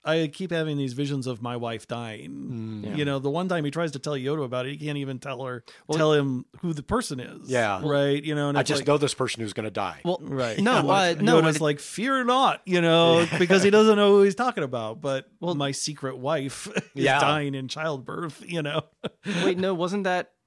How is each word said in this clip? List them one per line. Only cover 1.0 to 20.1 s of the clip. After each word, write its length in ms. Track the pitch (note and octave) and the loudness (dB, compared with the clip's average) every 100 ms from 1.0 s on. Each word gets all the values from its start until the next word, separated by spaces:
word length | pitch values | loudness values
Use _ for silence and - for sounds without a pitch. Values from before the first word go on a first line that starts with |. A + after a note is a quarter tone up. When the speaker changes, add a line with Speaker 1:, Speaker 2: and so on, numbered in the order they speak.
| C#3+ C#3+ B2+ | -4 -4 -6
Speaker 1:
of 140 | A#2+ | -6
my 160 | A#2+ A#2+ | -6 -6
wife 280 | A#2 A2+ - | -6 -8 -8
dying.'" 440 | A#2+ A#2 G#2+ D2 C#3 - A#2+ A2 A2 | -8 -8 -12 -14 -12 -10 -8 -8 -8
Speaker 2:
Mm. 20 | G#2 | -8
Speaker 3:
Yeah. 40 | D3 | -4
Speaker 1:
You 80 | |
know, 160 | C#3+ C#3 | -2 -2
the 100 | C3+ | -2
one 200 | D3+ F#3 | -2 -2
time 160 | F3 D3 | -2 -2
he 60 | |
tries 200 | D3+ E3+ | -2 -4
to 80 | C3+ | -4
tell 140 | D3+ | -6
Yoda 320 | C#3+ C3 D#3 C3+ | -4 -2 -2 -4
about 200 | B2+ B2+ | -4 -6
it, 40 | D3 | -8
he 60 | D3+ | -6
can't 120 | D3 | -6
even 200 | C3+ C3 | -6 -8
tell 240 | C#3+ C3+ | -10 -10
her, 220 | C3+ B2 - - - | -8 -10 -12 -16 -4
Speaker 3:
Well, 100 | D#3 | 2
Speaker 1:
tell 160 | D#3 | 4
him 320 | D3+ C#3 B2+ C3 - | 4 2 -2 -6 -8
who 100 | F3 | -6
the 120 | D#3 | -6
person 360 | C#3 A3 - C3+ | -2 -4 -4 -8
is. 300 | B2 - - | -10 -14 -4
Speaker 2:
Yeah. 320 | B2+ A2+ F#2+ | 0 0 0
Speaker 1:
Right? 400 | D3 C#3+ C#3+ C#3+ | 0 2 2 0
You 120 | D3+ D3+ | -2 -2
know, 120 | C#3+ | 0
and 100 | C#3+ | 0
Speaker 2:
"I 40 | |
Speaker 1:
it's 80 | B2+ | 0
Speaker 2:
just 120 | D3 | 0
Speaker 1:
like, 60 | C3+ | 2
Speaker 2:
know 100 | D3 | 2
this 160 | C#3 - | 2 -2
person 260 | B2+ - | -4 -4
who's 100 | A2 | -8
gonna 180 | - G#2+ | -6 -6
die." 280 | G#2 G2 - E3+ | -4 -6 -4 -4
Speaker 3:
Well, 140 | F3+ | -4
Speaker 1:
Right. 360 | D#3 C#3 A#2+ A2 | -4 -4 -2 0
Speaker 3:
no, 180 | G3+ A#3+ | 2 2
Speaker 1:
And 420 | - G3 F#3 D#3+ | 2 2 2 2
Speaker 3:
uh, 20 | |
no, 200 | D3+ E3 | 4 6
Speaker 1:
Yoda's 180 | D#3+ D3+ | 6 2
Speaker 3:
when 100 | D#3 | 0
Speaker 1:
like, 100 | D3 | -2
"Fear 420 | - - A#3+ C4+ | -6 -6 -2 0
not," 380 | A#3+ B3+ B3+ C#3+ - | 2 4 4 2 0
you 140 | F3 | 2
know, 400 | E3+ E3 E3+ E3 | 6 6 6 6
Speaker 2:
<laughs> 120 | E3 | 4
Yeah. 60 | D#3+ | 2
Speaker 1:
because 240 | F3+ F#3+ | 4 6
he 60 | G3 | 6
doesn't 260 | G#3 A3 G#3 | 8 8 6
know 140 | G3+ | 6
who 100 | G3+ | 8
he's 140 | G3+ F#3+ | 6 4
talking 280 | B3+ A3+ | -2 -2
about. 380 | C#3+ B2 A2 A2+ | -2 -4 -6 -6
But 280 | C#3+ C3+ C3 _ | -4 -4 -6 _
Speaker 3:
Well, 140 | E3+ D#3+ | -4 -2
Speaker 1:
my 160 | C#3 | -2
secret 460 | C#3 - D3 C3+ C3 | -4 -6 -8 -8 -6
wife 500 | B2+ D#3+ C3+ - - | -4 -2 -4 -8 -10
<laughs> 280 | - - C#3 | -8 -8 0
is 80 | |
Speaker 2:
Yeah. 160 | C3+ C3+ | 2 4
Speaker 1:
dying 340 | C#3+ D3+ C#3+ C3+ | 4 2 -2 -6
in 120 | C3 | -8
childbirth, 760 | - D#3+ C#3+ - - E3 C#3+ - | -6 -6 -6 -8 -8 -8 -10 -10
you 140 | E3+ | -6
know. 220 | D3 D#3 D3+ _ | -4 -4 -6 _
<laughs> 400 | - - - F3 | -14 -12 -6 -2
Speaker 3:
Wait, 140 | F#3+ F3+ | 0 0
no, 160 | F#3 | -2
wasn't 320 | F3+ F3 G3+ | -2 -2 -2
that 260 | F#3 | -2